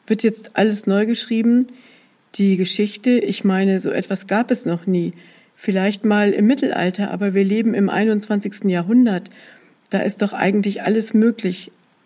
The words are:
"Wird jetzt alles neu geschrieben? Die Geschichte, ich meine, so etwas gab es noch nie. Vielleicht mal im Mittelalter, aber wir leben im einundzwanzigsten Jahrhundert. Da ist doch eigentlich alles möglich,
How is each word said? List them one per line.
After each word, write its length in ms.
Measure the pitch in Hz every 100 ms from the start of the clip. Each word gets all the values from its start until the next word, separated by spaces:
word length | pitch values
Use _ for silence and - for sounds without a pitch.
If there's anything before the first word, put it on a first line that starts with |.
| -
"Wird 160 | 214
jetzt 300 | 220 220 - -
alles 300 | 214 208 -
neu 180 | 196
geschrieben? 640 | 214 233 - 226 233 240 254 - - _ _ _ _ -
Die 200 | 196 185
Geschichte, 540 | 180 - 208 - 247
ich 340 | 247 - 196
meine, 340 | 196 190 196 190
so 120 | 190
etwas 360 | - - 196 -
gab 240 | 208 240
es 140 | 247
noch 220 | 165 170 -
nie. 260 | 180 170 - - _ _
Vielleicht 520 | _ - 190 196 202 214
mal 260 | 208 208
im 140 | 196 208
Mittelalter, 640 | 285 269 - 180 190 202
aber 240 | 185 202
wir 100 | 190
leben 300 | 196 214 226
im 160 | 202 196
einundzwanzigsten 800 | 185 220 214 208 208 202 - 196
Jahrhundert. 580 | 175 170 247 240 180 - - - - _ _ -
Da 80 | 196
ist 240 | 214 -
doch 100 | 202
eigentlich 500 | - 190 202 202 196
alles 300 | - 220 220
möglich, 580 | 214 226 233 185 180 - _ _ _